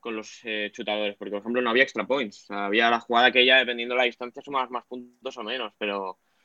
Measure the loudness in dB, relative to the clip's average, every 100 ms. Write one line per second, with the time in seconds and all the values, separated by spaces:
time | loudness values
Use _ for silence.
0 | -10 -10 -10 -14 -8 -6 -6 -8 -4 -2
1 | -4 -6 -8 -8 -4 -2 2 4 2 0
2 | -2 -2 -4 -8 -10 -6 0 2 4 2
3 | 2 4 6 6 6 6 4 -2 -2 0
4 | 0 -2 -12 -12 -6 -4 -4 -6 -8 -14
5 | -14 _ -12 -10 -8 -6 -8 -6 -4 -4
6 | -6 -10 _ _